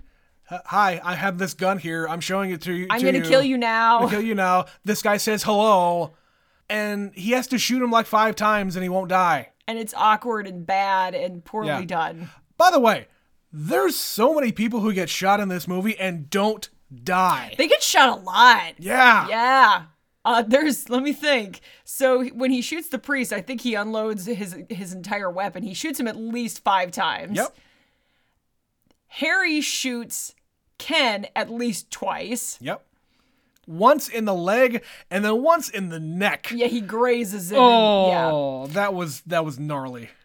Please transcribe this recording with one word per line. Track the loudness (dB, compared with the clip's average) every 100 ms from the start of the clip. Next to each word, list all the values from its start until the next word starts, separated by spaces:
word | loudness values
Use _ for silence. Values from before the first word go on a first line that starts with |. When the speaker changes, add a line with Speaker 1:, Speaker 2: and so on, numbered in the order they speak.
| -14 _
Speaker 1:
<laughs> | _ _ -14
"H-, | -14 -4
hi, | 0 2 0
I | -6 -4
have | -4 -4
this | -6
gun | -2 -2 -2
here. | -4 -6 -4
I'm | -6
showing | -4 -4 -4
it | -6
to | -6
you, | -4 -2
Speaker 2:
I'm | 0
Speaker 1:
to | 2
Speaker 2:
gonna | 2
Speaker 1:
you. |
Speaker 2:
kill | 2 2
you | 4 0
now. | 0 2 4 4
Speaker 1:
I'm |
gonna | 2
kill | 0
you | -2 0
now." | 2 2 0 -8
This | -6 -2
guy | 0 0
says | 0 -2
hello, | 0 2 4 4 2 0 -4 -10 _ _ _ _ -6
and | -4 -4 -4 -6 -8
he | -2
has | -2 0
to | -2
shoot | 0 0
him, | 2
like, | 2 2
five | 2 2 2
times, | 0 0 -2 -4
and |
he | -2
won't | -2 0
die. | 2 2 0 -4 _ -10
Speaker 2:
And | -8
it's | -8
awkward | 0 2 2 0 -6 -6
and | -10
bad | -2 0 0 0 -2 -4
and | -6 -8
poorly | -12 -6 -4
Speaker 1:
Yeah. | -4
Speaker 2:
done. | -4 -4 -6 -8 -16 -20 _ 2
Speaker 1:
By | 4
the | 6
way, | 4 2 -2 _ _ _ _
there's | -10 -4 0 0 -2
so | -6 2 2
many | 2 0
people | -2 -2 -2
who | -2
get | -2 -4
shot | -2 0 0
in | 0
this | -4 -4
movie | -4 -2 -2
and | -4 -6 -4
don't | 0 0 -2 -8 _ _ -12
die. | -2 2 2 0 -2 -2
Speaker 2:
They | 2
get | 4
shot | 4 6 6 4
a |
lot. | -2 6 8 8 4 -8
Speaker 1:
Yeah. | 0 6 8 8 4
Speaker 2:
Yeah. | 0 4 6 6 6 -2 _ _ _
Uh, | 0 0
there's, | 4 2 2 -2 -2
let | -4
me | -2
think. | -2 0 0 -2 -12 -20 -20
So | -14 0 2 2 0
when | -4 0
he | 0
shoots | -2 -8 -8
the | -8
priest, | -4 -4 -4
I | -6
think | -8 -6
he | -4
unloads | -4 -4 -4 -4 -6 -6
his, | -8 -8 -12 -12
his | -12 -12
entire | -12 -8 -6 -4
weapon. | -4 -6 -6
He | -10
shoots | -8 -8 -6
him | -6
at | -6
least | -8 -6 -8 -6
five | 0 0 0
times. | -4 -4 -4 -6 -4
Speaker 1:
Yep. | -4 -8 _ _ _ _ _ _ _ _ _ _ _ _ _ _ _
Speaker 2:
Harry | -6 -2 0 0 -2
shoots | -2 -4 -4 -6 -8 -10 -12 -16 _ _ _ -16
Ken | -4 0 0 -2 -6
at | -6 -6
least | -4 -4 -6 -8
twice. | -10 -6 -6 -6 -8 -8 -10
Speaker 1:
Yep. | -10 -10 _ _ _ _ _ _ _ _ -12
Once | 2 4 4 0
in | -4
the | -2
leg | -2 0 2 2 2 -10 -20 -8
and | -2
then | 0 2
once | 4 2 2
in | -8 -8
the | -8
neck. | -8 -2 -2 -2 -6
Speaker 2:
Yeah, | -2 -2
he | -2
grazes | -4 0 2 2 -2 -6 -2
him. | 6
Speaker 1:
Oh, | 6 8 6 4 4 2 2 0 -2 -4
Speaker 2:
And, | -6
yeah. |
Speaker 1:
that | -2 -2
was, | -2 -6 -10 -4
that | -2
was | -2 -6
gnarly. | -6 -6 -8 -12 -16 _